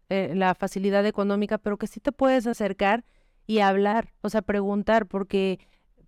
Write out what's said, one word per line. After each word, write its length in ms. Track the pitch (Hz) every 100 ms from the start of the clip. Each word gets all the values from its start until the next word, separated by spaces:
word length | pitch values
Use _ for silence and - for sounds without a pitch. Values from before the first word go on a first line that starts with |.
| -
eh, 240 | 196 165 180
la 180 | 185
facilidad 520 | 175 196 196 196 202 208
económica, 500 | 208 202 202 208 214
pero 200 | 208 208
que 100 | 220
sí 120 | -
te 120 | -
puedes 340 | - 269 262 226
acercar 600 | 233 202 190 196 233 - _ _ _ -
y 120 | 214
hablar, 540 | 196 196 202 226 - _
o 80 | 214
sea, 140 | 220
preguntar, 640 | 208 202 196 208 202 220 202
porque 520 | 196 196 196 190 180 _ _ _ _